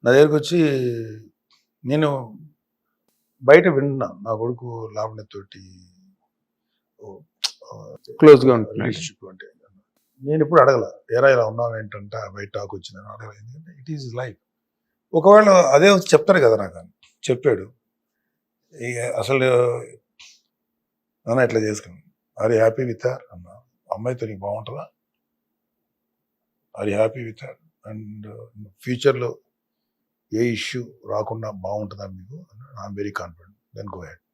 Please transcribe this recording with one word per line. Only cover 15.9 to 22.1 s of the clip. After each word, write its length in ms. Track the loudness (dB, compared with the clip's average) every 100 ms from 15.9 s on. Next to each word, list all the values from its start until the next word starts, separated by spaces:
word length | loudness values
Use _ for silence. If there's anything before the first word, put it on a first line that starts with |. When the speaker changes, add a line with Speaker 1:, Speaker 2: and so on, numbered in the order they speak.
Speaker 1:
వచ్చి 120 | 4
చెప్తారు 360 | 4 2 4 4
కదా 180 | 4 2
నాకు, 300 | -4 -12 -20 _ _ _ -4
చెప్పాడు. 420 | -2 0 -2 -6 _ _ _ _ _ _ _ _ _ _ -12
ఇక 220 | -10 -8
అసలు, 460 | -6 -6 -2 0 2 2 0 -4 -12 -20 _ _ -20 _ _ _ _ _ _ _ _ _ -6
"నాన్న 140 | 0
ఇట్లా 180 | 0 0
చేసుకున్నాను, 840 | -2 -6 -12 -20 _